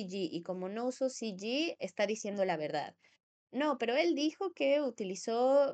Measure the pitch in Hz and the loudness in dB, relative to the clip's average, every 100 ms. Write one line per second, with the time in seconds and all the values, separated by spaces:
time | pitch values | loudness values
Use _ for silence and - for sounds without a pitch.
0 | 190 196 185 170 175 185 185 214 247 254 | -4 -4 -4 -4 -6 -6 -4 -4 -4 0
1 | 262 - 226 185 214 269 330 - 202 - | -2 -2 -6 -6 -4 -2 -2 -4 -8 -2
2 | 202 220 208 202 190 160 151 151 139 - | 0 0 -4 0 0 0 -2 -4 -6 -12
3 | _ _ _ _ _ 240 302 254 233 262 | _ _ _ _ _ -2 0 0 2 4
4 | 349 277 302 - 381 - 269 285 277 233 | 4 2 0 0 -6 0 4 4 2 -2
5 | 190 196 - 233 254 277 277 | -6 -4 -2 2 4 6 4